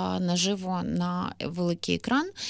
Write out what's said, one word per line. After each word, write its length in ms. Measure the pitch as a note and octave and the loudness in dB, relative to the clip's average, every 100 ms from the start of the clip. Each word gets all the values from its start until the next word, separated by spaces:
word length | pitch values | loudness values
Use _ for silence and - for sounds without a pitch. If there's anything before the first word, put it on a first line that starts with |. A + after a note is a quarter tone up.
| F#3 F#3 | 2 0
наживо 640 | F3+ F3 F#3 G3+ F#3 F3+ - | 2 2 2 0 -2 -2 -2
на 480 | F3+ F3+ F3+ F3+ - - | 0 0 0 -4 -4 -6
великий 500 | E3+ F3 E3+ - E3+ | 0 0 0 0 0
екран, 340 | - B3+ F4 G4+ - | 2 0 0 -6 -8